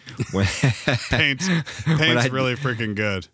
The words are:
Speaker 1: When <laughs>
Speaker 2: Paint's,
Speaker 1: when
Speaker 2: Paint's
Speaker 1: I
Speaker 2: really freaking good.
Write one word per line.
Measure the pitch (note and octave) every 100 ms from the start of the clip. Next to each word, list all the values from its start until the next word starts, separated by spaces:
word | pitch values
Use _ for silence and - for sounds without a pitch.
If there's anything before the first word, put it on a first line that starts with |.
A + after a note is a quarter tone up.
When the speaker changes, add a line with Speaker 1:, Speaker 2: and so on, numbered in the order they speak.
| - - -
Speaker 1:
When | F#2+ F#2+
<laughs> | - C3+ - - B2 -
Speaker 2:
Paint's, | B2+ D3 C3+ F#3
Speaker 1:
when | E3 - - D#3+ D3+
Speaker 2:
Paint's | D#3+ A#2+
Speaker 1:
I | B2+
Speaker 2:
really | C3 B2+
freaking | B2 C#3 A2+ A2
good. | G2+ G#2 F#2+ -